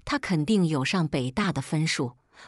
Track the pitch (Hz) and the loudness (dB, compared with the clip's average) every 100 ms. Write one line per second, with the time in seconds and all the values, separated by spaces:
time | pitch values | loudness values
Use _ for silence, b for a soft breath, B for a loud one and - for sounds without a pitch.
0 | - 285 - 165 147 214 170 147 131 190 | -4 -4 0 0 2 2 2 2 0 0
1 | 156 143 127 131 196 139 - 156 160 - | 0 0 -2 -2 -2 -2 -2 0 0 -2
2 | 123 - B B | -4 -8 B B